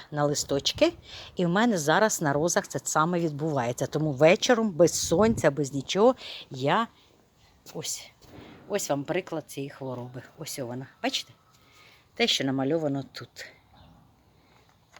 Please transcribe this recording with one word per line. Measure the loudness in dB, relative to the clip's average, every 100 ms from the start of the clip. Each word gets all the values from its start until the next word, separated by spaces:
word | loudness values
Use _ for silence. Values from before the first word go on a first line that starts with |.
| -8
на | -2
листочки. | 0 0 -2 -2 -2 2 2 0 -10 -18 -12 -2
І | 0
в |
мене | 2 2 2
зараз | 2 4 4 2
на | 0
розах | 2 2 0 -2
це | -4
саме | -2 0 2 0
відбувається. | -2 -2 -2 -2 -2 -2 -4
Тому | -2 -2
вечором, | 4 6 6 4 2 2
без | 4 4
сонця, | 2 0 2 4 4 2
без | 0 -2
нічого, | -4 -4 2 4 2 -4 -16 -14
я | -6 0 0 -2 _ _ _ _ _ _ _ -16
ось, | -12 -10 -10 -12 -20 -20 -20 -20 -20 -6
ось | -4 -2
вам | -4
приклад | -2 -4 -4 -8 -8
цієї | -10 -10
хвороби. | -10 -10 -8 -10 -14 -16 -16
Ось | -12 -8
вона, | -8 -8 -12 -8
бачите? | -6 -4 -8 -16 _ _ _ -20 -20 -20 _ -2
Те, | 0
що | 0
намальовано | 0 0 0 0 0 -2 -6
тут. | -12 -16 -16 -18 -20 _ -20 -20 -20 _ _ _ _ _ _ _ _ _ -20